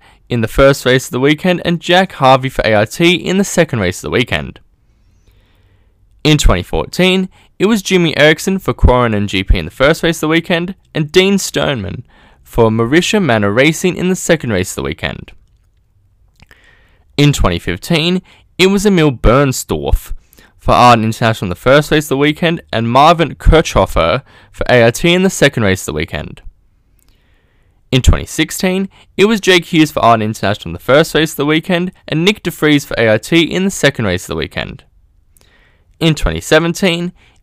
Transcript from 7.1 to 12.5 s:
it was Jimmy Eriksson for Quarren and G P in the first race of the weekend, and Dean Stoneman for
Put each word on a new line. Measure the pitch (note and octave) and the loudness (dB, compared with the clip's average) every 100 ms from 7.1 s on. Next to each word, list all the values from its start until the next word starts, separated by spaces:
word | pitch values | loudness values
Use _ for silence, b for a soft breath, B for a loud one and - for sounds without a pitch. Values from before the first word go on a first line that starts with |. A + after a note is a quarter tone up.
| F#3 F#3 b b - | 0 -4 b b -4
it | F#3+ | 0
was | A3+ | 0
Jimmy | - F3+ E3+ - | 0 0 0 2
Eriksson | D3+ D#3+ - F#3+ | 2 2 -2 -4
for | - | -4
Quarren | A#2+ - B2 A#2+ | 2 2 4 2
and | G#2 G2+ | 0 -2
G | F#2+ | -2
P | F#2+ F#2+ | 0 0
in | |
the | D#2 | -2
first | - C3+ D#3+ | 0 2 2
race | E3+ E3 | -2 -2
of | |
the | D#3 | -2
weekend, | E3 - E3+ F3+ F#3+ _ | -2 -2 -4 -4 -10 _
and | - D3+ | -6 -2
Dean | F3+ F#3+ G3 | 2 2 0
Stoneman | - - D3 C3 F#2+ G#2+ - b b b | -2 -4 -4 -4 -8 -12 -16 b b b
for | _ | _